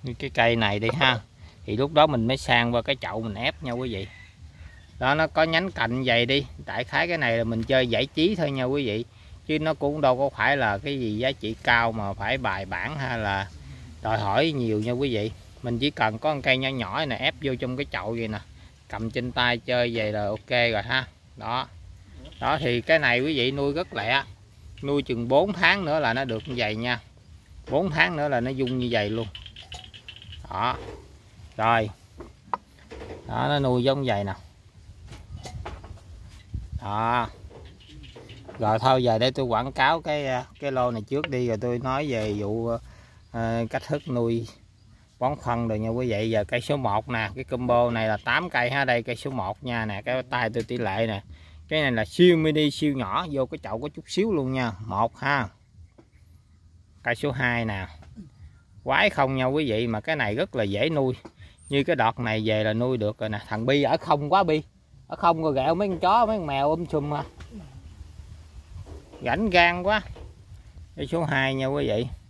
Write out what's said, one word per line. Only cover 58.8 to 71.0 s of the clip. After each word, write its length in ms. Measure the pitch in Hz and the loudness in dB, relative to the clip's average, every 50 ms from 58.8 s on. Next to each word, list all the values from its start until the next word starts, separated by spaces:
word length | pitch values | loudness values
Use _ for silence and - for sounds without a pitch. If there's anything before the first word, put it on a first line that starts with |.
| - | -4
Quái 260 | 127 131 151 202 202 | 0 2 4 4 2
không 260 | - 156 139 131 135 | 4 2 2 2 2
nha 80 | 131 131 | 0 0
quý 260 | 131 135 151 156 131 | 2 0 0 0 0
vị, 160 | 107 110 120 | 0 0 0
mà 140 | 117 113 107 | 0 -2 -2
cái 160 | - - 160 | -2 -2 -2
này 180 | 147 123 104 104 | 0 0 0 0
rất 220 | 123 180 - - | -2 -2 -2 0
là 80 | 127 107 | -2 0
dễ 260 | 101 98 101 127 160 | 0 2 0 0 0
nuôi. 240 | 165 147 135 131 127 - - - _ - - - - _ - - | 2 2 0 0 -2 -4 -10 -20 _ -20 -20 -20 -20 _ -10 -2
Như 160 | 139 143 135 | 0 0 2
cái 120 | 170 170 | 2 2
đọt 220 | 131 113 110 110 - | 4 4 2 2 0
này 240 | 120 110 110 110 107 | -2 -2 0 0 2
về 200 | 110 107 107 107 | 2 2 2 2
là 80 | 110 | 2
nuôi 240 | 107 113 120 127 131 | 2 2 0 0 0
được 220 | 117 107 104 110 - | 0 0 -2 -2 -2
rồi 100 | 117 107 | -4 -4
nè. 120 | 107 101 - | -4 -6 -6
Thằng 200 | - 110 107 113 | -6 -6 -2 2
Bi 160 | 127 139 143 | 2 4 4
ở 140 | 143 117 143 | 4 2 2
không 360 | 165 - 160 160 147 147 147 | 0 2 2 0 2 2 2
quá 100 | 170 196 | 4 4
Bi. 200 | 196 165 156 156 - - _ - _ _ - - - | 4 4 2 0 0 -6 _ -20 _ _ -20 -20 -14
Ở 100 | - 160 | -14 -8
không 260 | - - 175 165 160 | 2 2 4 4 4
rồi 120 | 160 160 139 | 2 0 2
ghẹo 200 | 135 127 151 165 | 2 2 2 2
mấy 140 | 175 208 196 | 2 2 0
con 100 | 185 160 | 0 2
chó, 280 | 175 180 202 240 240 | 4 4 6 6 4
mấy 120 | 214 220 208 | 4 2 -2
con 80 | 175 | -2
mèo 240 | 147 139 135 139 147 | -2 0 2 2 2
um 160 | 160 165 175 | 2 0 -2
sùm 280 | - 165 151 143 147 147 | -2 -2 -2 -2 0 -4
à. 100 | 147 143 - - - - - 240 214 160 139 131 127 - - - - - - - - - - - - - - - - - - - - - - - - - - - - 143 | -4 -6 -8 -12 -18 -18 -16 -16 -16 -16 -16 -18 -18 -18 -18 -18 -18 -18 -18 -18 -18 -18 -18 -18 -20 -20 -20 -20 -20 -20 -16 -16 -16 -14 -14 -16 -18 -18 -18 -16 -6 -2
Rảnh 260 | 123 120 165 220 214 | -2 0 2 0 4
gan 320 | 175 175 170 175 175 180 | 6 6 6 6 4 2
quá. 180 | 180 196 214 208 202 - - - - - - - - - - - - - - - - - - | 0 0 0 0 -2 -6 -14 -14 -14 -16 -18 -20 -20 -20 -20 -20 -20 -20 -20 -20 -20 -18 -10
Cây 100 | - | -10